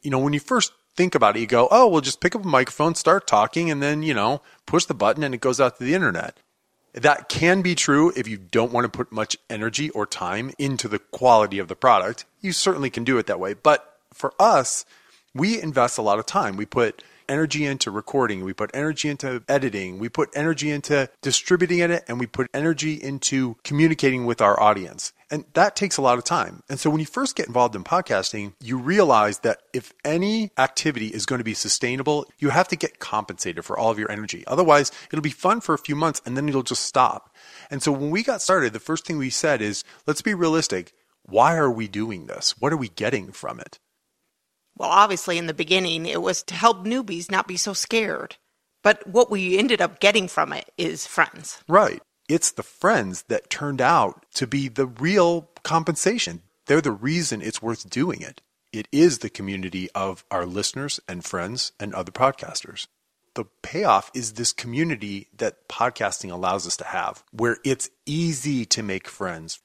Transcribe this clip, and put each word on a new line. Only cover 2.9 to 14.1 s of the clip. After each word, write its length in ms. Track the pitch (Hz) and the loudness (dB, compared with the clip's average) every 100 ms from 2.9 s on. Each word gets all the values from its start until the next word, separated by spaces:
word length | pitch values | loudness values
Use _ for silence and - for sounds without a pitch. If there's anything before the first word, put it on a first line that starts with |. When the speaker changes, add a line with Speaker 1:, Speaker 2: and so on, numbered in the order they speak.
| 165 | 2
Speaker 1:
start 320 | - 190 - | 2 2 4
talking, 420 | 107 107 - 170 | 2 4 0 -2
and 100 | 143 | 0
then, 220 | 143 151 | -2 -2
you 100 | 156 | -2
know, 300 | 123 107 143 _ _ - | 0 0 -2 _ _ 0
push 200 | 165 - | 0 0
the 60 | |
button 300 | 143 202 113 | 2 2 2
and 140 | 147 127 | -2 0
it 40 | |
goes 200 | 131 123 | -2 4
out 180 | 127 - | 2 2
to 60 | |
the 100 | 123 | -2
internet." 420 | 175 156 85 - - _ _ _ _ _ | 0 2 -2 -6 -12 _ _ _ _ _
That 360 | - 131 139 - | 0 2 2 0
can 320 | - 165 190 | 0 4 4
be 120 | 180 | 2
true 380 | 165 - 143 165 131 | 0 2 4 4 2
if 120 | 110 | -8
you 80 | 104 | -10
don't 340 | 92 113 120 | -2 0 2
want 140 | 120 | 0
to 60 | 120 | -2
put 200 | 110 127 | -4 -8
much 240 | 110 107 - _ | -4 -4 -6 _
energy 400 | 110 110 110 151 | -6 -6 -4 -6
or 140 | 107 | -4
time 480 | 104 - 90 98 131 - | -6 -6 -6 -4 -6 -4
into 300 | 139 131 110 | -4 -2 -4
the 100 | 104 | -6
quality 600 | _ - 127 113 104 98 | _ 0 6 6 6 0
of 100 | 90 | -6
the 60 | |
product. 520 | 92 127 107 92 120 - _ | 0 4 4 4 -6 -14 _
You 100 | 196 | -6
certainly 380 | 175 - 175 139 | -2 0 0 -2
can 120 | - | -4
do 140 | 120 127 | 0 0
it 100 | 107 | 0
that 120 | 92 | -2
way. 140 | 92 | -4
But 440 | 104 151 147 - _ _ | 0 2 2 0 _ _